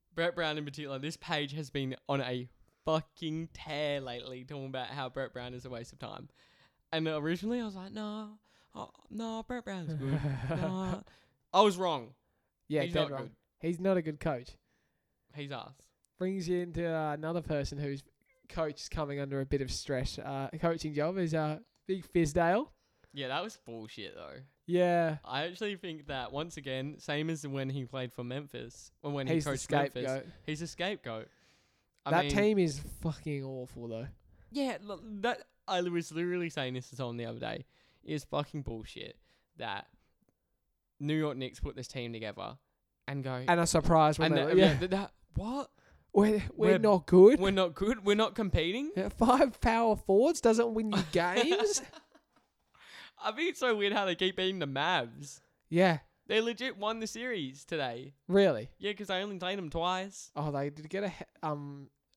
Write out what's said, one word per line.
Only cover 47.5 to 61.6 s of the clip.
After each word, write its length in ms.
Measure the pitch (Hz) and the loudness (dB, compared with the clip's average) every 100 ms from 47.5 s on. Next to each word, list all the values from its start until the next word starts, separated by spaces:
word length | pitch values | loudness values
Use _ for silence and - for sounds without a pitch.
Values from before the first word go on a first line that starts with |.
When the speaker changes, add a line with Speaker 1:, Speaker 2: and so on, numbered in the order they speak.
Speaker 1:
not 220 | 190 180 | 4 2
good. 320 | 147 208 233 196 | 2 0 0 2
We're 100 | 208 | 4
not 200 | 214 214 | 2 0
competing. 560 | 196 175 165 233 302 - | 0 2 2 -2 -4 -4
Speaker 2:
Yeah, 140 | 196 | -4
five 500 | - 233 262 277 - | 2 6 8 6 4
power 360 | 233 226 233 208 | 2 4 4 2
forwards 440 | - 196 285 320 | 4 6 6 6
doesn't 320 | 233 220 233 | 4 6 2
win 180 | 220 220 | 0 0
you 120 | 190 160 | 0 0
Speaker 1:
<laughs> 40 | |
Speaker 2:
games. 720 | 180 175 196 285 392 415 349 - 320 - - _ _ _ _ _ _ - - - - | 0 2 2 2 2 2 0 -6 -16 -20 -20 _ _ _ _ _ _ -20 -20 -20 -6
Speaker 1:
I 80 | 214 | -6
think 180 | 220 339 | -2 -2
it's 80 | 269 | 0
so 160 | 254 214 | 2 2
weird 180 | 202 | 2
how 120 | 208 190 | 2 0
they 100 | 170 | 2
keep 200 | 185 190 | 0 2
beating 240 | 190 190 | 0 0
the 80 | 143 | -2
Mavs. 720 | 131 160 175 117 117 143 - _ _ _ | 0 2 2 0 -8 -16 -18 _ _ _
Speaker 2:
Yeah. 300 | 165 185 160 - _ - | 4 4 4 -4 _ -2
Speaker 1:
They 140 | 214 | 0
legit 360 | 233 226 262 196 | 0 -2 -6 -2
won 220 | 208 226 | -4 -2
the 80 | 220 | -6
series 580 | 226 247 208 131 135 - | -6 -6 -4 -6 -10 -6
today. 480 | 160 131 120 139 - - | -4 -4 -6 -12 -16 2
Speaker 2:
Really? 420 | 196 196 113 139 - | 6 6 4 -4 -8
Speaker 1:
Yeah, 140 | 196 | -6
'cause 140 | 208 196 | -6 -4
they 140 | 185 | -4
only 160 | 208 190 | -4 -6
played 200 | 180 202 | -4 -4
them 120 | 160 | -4
twice. 640 | 165 175 185 196 - - 151 | -2 -2 -2 -6 -12 -12 -6
Speaker 2:
Oh, 160 | 151 | -4
they 180 | 143 143 | -2 -4
did 200 | 151 151 | -6 -8
get 140 | 190 | -4
a 60 | 196 | -4
he-, 160 | - 156 _ | -6 -16 _
um, 480 | 156 147 | -6 -6